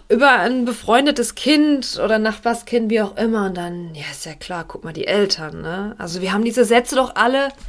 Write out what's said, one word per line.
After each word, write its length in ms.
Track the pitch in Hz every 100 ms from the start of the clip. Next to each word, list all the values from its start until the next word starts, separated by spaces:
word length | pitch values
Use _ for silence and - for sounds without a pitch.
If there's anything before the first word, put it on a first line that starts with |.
| -
über 220 | 233 277 247
ein 260 | 180 254 240
befreundetes 720 | 220 - 233 285 285 233 -
Kind 640 | 247 302 302 285 240 -
oder 160 | 196 220
Nachbarskind, 720 | 214 214 233 233 - 240 226
wie 120 | 220
auch 140 | 202 -
immer. 300 | 226 220 196
Und 100 | 180
dann, 380 | 175 175 170
"Ja, 120 | 156 147
ist 140 | - 165
ja 80 |
klar, 320 | 151 - 180 165
guck 160 | -
mal, 100 | 160
die 140 | 160 -
Eltern, 540 | 202 196 - 156 165
ne? 340 | 160 180 202 -
Also 240 | 175 175
wir 120 | 185
haben 100 | 196
diese 220 | 233 233 214
Sätze 300 | 233 240 262
doch 200 | 254 -
alle 340 | 233 269 277 -